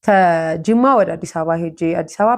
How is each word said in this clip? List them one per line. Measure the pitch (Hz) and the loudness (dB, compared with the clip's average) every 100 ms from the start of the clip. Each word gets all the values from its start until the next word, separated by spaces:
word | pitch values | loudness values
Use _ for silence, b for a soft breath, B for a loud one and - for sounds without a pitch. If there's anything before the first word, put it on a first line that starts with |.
ከጅማ | - 196 180 165 160 160 160 226 262 | 2 2 4 0 -2 -4 0 2 4
ወደ | 254 175 | 2 0
አዲስ | 165 165 | -4 -8
አበባ | 165 160 165 | -6 -4 -4
ሄጄ | 170 160 165 | -4 -4 -2
አዲስ | 170 160 - | -2 -6 -2
አበባ | 208 | 0